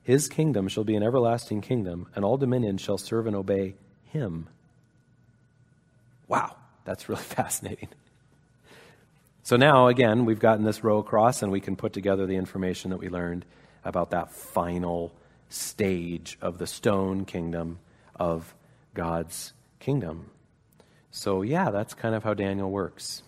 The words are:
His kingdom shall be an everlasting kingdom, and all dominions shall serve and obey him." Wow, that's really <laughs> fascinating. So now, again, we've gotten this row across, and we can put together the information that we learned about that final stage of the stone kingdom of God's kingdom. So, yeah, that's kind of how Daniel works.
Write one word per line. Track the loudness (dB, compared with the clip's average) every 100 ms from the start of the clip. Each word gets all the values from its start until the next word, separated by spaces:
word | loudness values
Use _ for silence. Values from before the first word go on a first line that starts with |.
His | 4 4 4
kingdom | 0 0 2 0
shall | -2 0
be | 2
an |
everlasting | 2 2 2 0 -2 -6
kingdom, | -2 -2 -2 -8 -8 -2
and | 0
all | 2
dominions | 2 0 0 -2
shall | -4 -6
serve | -2 -2 -2
and | -4
obey | 0 0 -2 -8 -20 _ -10
him." | -6 -4 -6 -12 -18 _ _ _ _ _ _ _ _ _ _ _ _ _ _ _ _ _
Wow, | -2 -2 -10 -20 _
that's | -10 -10 -6
really | -8
<laughs> |
fascinating. | -4 -4 -4 -4 -8 -10 -14 -18 _ _ _ _ _ _ -20 -20 -20 -20 _ _ _ _
So | 2 6
now, | 10 10 8
again, | 8 6 6 4
we've | 4
gotten | 4 6
this | 2 0
row | 2 2
across, | 2 4 4 4
and | -2
we | -2
can | -4 -4
put | -4
together | -2 0 0 0
the | -2
information | -4 -4 -4 -4 -6
that | -6
we | -6
learned | -6 -4 -6 -10 -20 -20 -12 -4
about | -2 0
that | -2 -4
final | -12 -4 -2 -2 -2 -2 -4 -6 -12 -20 _ _
stage | -10 -10 -2 -2 0 -4 -8 -10 -8
of | -8 -6
the | -10
stone | -2 0 2 0 -2
kingdom | -4 -6 -4 -6 -6 -10 _ _ -20 -4
of | -2 -2 -6 -20 _ _ _ -6
God's | -4 -4 -6 -10 -14 -18 _ _
kingdom. | -4 -2 -4 -10 -14 _ _ _ _ _ _ _ _
So, | -6 -2 0
yeah, | 0 0 2
that's | 0 -4
kind | -4 -2 0
of |
how | -2
Daniel | -2 0 -2 -2
works. | -2 -4 -8 -12 -12